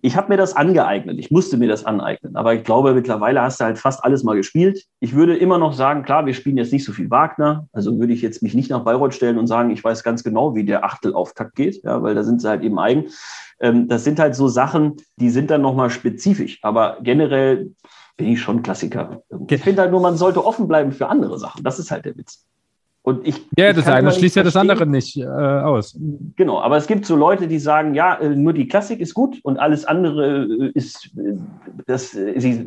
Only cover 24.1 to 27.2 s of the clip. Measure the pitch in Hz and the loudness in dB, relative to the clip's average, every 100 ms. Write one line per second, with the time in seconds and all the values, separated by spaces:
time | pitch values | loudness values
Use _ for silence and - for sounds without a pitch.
24.1 | 185 180 196 180 165 202 196 156 139 123 | 4 4 4 2 4 4 4 2 0 -2
25.1 | 147 131 135 143 139 143 127 101 - 151 | -8 -6 -2 0 0 2 0 -2 -8 -10
26.1 | 143 156 - 185 101 - 151 151 214 202 | -10 -14 -2 0 2 2 0 2 -2 2
27.1 | 160 | 4